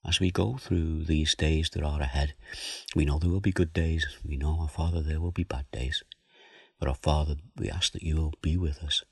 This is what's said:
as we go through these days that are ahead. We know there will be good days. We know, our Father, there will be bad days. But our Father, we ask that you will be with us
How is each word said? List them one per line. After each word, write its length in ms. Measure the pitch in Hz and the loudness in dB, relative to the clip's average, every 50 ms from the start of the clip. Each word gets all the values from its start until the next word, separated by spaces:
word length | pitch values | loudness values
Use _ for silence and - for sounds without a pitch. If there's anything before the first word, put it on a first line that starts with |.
| - | -2
as 140 | - 87 - | 0 0 2
we 100 | 95 92 | 2 2
go 280 | 90 - 98 104 127 135 | 4 2 2 2 0 -4
through 480 | - - 101 87 82 80 80 78 80 | -2 0 0 2 2 2 0 -2 0
these 280 | 80 80 78 78 78 - | 2 2 2 4 2 2
days 380 | - 80 78 80 78 78 - | 2 2 2 4 2 0 0
that 120 | - - 76 | -2 -2 -2
are 180 | 73 73 76 | -2 -2 0
ahead. 340 | 73 69 - 71 71 73 - - - - - - - - - - - - - | -2 0 0 0 0 0 -2 -8 -16 -18 -14 -12 -10 -10 -10 -12 -12 -2 0
We 120 | 76 76 | 2 2
know 120 | 71 71 76 | 2 2 2
there 140 | 80 87 | 2 2
will 80 | 87 95 | 0 2
be 120 | 104 104 | 0 0
good 220 | 90 - 90 80 - | 2 2 0 2 2
days. 320 | 82 80 82 82 82 78 76 - - - | 0 2 2 2 0 0 -2 -6 -10 -8
We 140 | 76 73 67 | -6 -4 -2
know, 220 | 71 76 78 80 | 0 0 0 0
our 100 | 80 76 | 0 -4
Father, 320 | - - 80 85 85 85 | -2 -2 -2 0 0 0
there 200 | 76 78 78 76 | 0 0 -2 -2
will 100 | 85 87 | -2 -2
be 120 | 87 - 85 | -2 -2 -4
bad 220 | - - 65 69 - | -2 -4 -6 -6 -8
days. 320 | - - 62 67 - - - _ - _ _ _ _ - - - - - - _ _ _ | -6 -4 -4 -2 -4 -4 -6 _ -20 _ _ _ _ -20 -20 -20 -20 -20 -20 _ _ _
But 120 | 73 69 | -2 -2
our 60 | 69 | -2
Father, 420 | - - 76 78 76 76 76 73 71 - - _ | 0 2 2 4 4 4 2 -2 -4 -6 -14 _
we 160 | - - - | -6 -6 -4
ask 200 | - 90 - - - | -2 -2 -2 -2 -2
that 100 | - - | -2 -2
you 140 | 80 78 78 | 0 2 2
will 160 | 80 76 76 _ | 2 0 -2 _
be 140 | - 76 78 | 0 0 2
with 280 | 90 90 78 73 - 78 | 2 2 0 -2 -4 -4
us 200 | 76 - - - _ | -2 -2 -2 -4 _